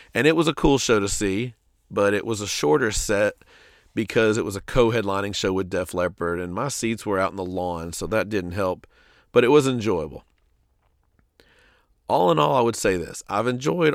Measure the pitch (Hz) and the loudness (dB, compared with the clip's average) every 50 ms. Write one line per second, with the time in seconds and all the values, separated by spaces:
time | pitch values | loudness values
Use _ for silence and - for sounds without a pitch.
0 | - _ - 117 127 156 165 165 160 160 147 - - 156 139 127 - - 117 104 | -20 _ -4 2 2 4 4 4 2 0 0 2 2 2 2 2 2 2 2 2
1 | 98 101 - - 107 98 95 104 123 123 113 _ _ _ _ _ _ - - 104 | 2 0 -2 -2 -2 -2 -2 -2 -4 -6 -10 _ _ _ _ _ _ -8 -2 2
2 | 101 101 101 101 - 113 113 98 104 98 - - - 147 151 147 127 107 101 - | 2 2 2 2 0 -2 -4 -4 -4 -6 -6 -2 0 2 2 2 2 0 -2 -2
3 | - - 107 98 104 101 - _ _ _ - - - - _ _ _ _ - 113 | -2 -2 0 2 2 0 0 _ _ _ -20 -20 -20 -20 _ _ _ _ -6 -6
4 | 113 - - 120 113 110 107 117 82 104 98 98 - - - 131 120 113 117 117 | -4 0 2 2 4 4 2 2 -2 -4 -6 -8 -10 -2 2 4 4 4 4 0
5 | 101 98 98 98 101 101 101 - - 98 92 95 98 87 95 90 90 - - 90 | -2 -2 -2 -2 -2 -4 -4 -4 -2 -2 0 -2 -2 -2 -4 -4 -4 -4 -2 -2
6 | 90 87 90 - 85 85 87 87 90 90 90 104 131 139 - - 120 113 117 107 | -2 -2 -2 -4 -4 -4 -4 -4 -6 -6 -6 -6 -6 -6 -6 -4 -4 -4 -4 -4
7 | - 107 101 95 95 92 80 98 92 90 90 92 90 90 87 82 82 85 85 - | -4 -4 -2 0 0 -2 -2 -6 -8 -6 -6 -4 -4 -4 -6 -6 -8 -10 -10 -8
8 | 95 82 107 110 90 104 110 98 87 87 87 104 98 92 90 - - - _ _ | -6 -2 -2 -2 -2 0 -2 -4 -4 -4 -4 -2 -2 -2 -2 -4 -10 -20 _ _
9 | _ _ _ _ _ _ - 120 120 120 143 151 131 135 127 120 101 107 92 82 | _ _ _ _ _ _ 2 4 6 8 6 6 6 4 -2 -2 -2 -2 -2 -2
10 | 78 73 64 - - _ _ _ _ _ _ _ _ _ _ _ _ _ _ _ | -4 -6 -10 -16 -20 _ _ _ _ _ _ _ _ _ _ _ _ _ _ _
11 | _ _ _ _ _ _ _ _ - _ _ _ _ _ _ _ _ _ _ _ | _ _ _ _ _ _ _ _ -20 _ _ _ _ _ _ _ _ _ _ _
12 | _ - 113 147 175 180 165 156 147 151 143 127 117 117 110 - - 104 92 87 | _ -2 0 2 4 4 4 4 4 2 4 2 2 2 0 0 0 0 0 0
13 | 80 - - - - - 98 104 113 123 123 123 131 156 165 180 165 151 143 | -2 -6 -10 -14 -10 -6 -4 -2 -2 -2 -2 -2 -2 -2 0 2 2 0 0